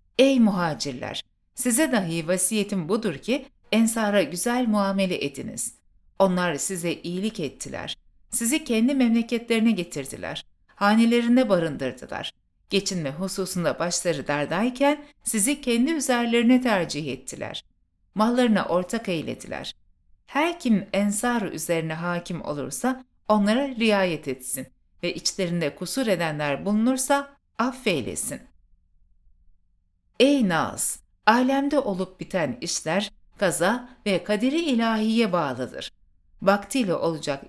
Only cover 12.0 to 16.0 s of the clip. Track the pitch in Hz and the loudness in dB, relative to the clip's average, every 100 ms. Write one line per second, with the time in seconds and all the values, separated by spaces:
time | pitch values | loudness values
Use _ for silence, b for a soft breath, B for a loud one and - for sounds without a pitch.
12 | - - - - _ _ - 190 196 185 | -10 -8 -10 -12 _ _ -4 -2 -2 -4
13 | 147 151 185 - 185 180 160 - 175 175 | -4 -6 -6 -6 -4 -2 -2 0 -2 -2
14 | 180 147 131 147 147 175 240 254 285 294 | -2 -2 -2 -2 -2 0 -2 2 0 0
15 | B _ - 220 226 294 247 233 262 320 | B _ -4 0 0 0 0 2 2 0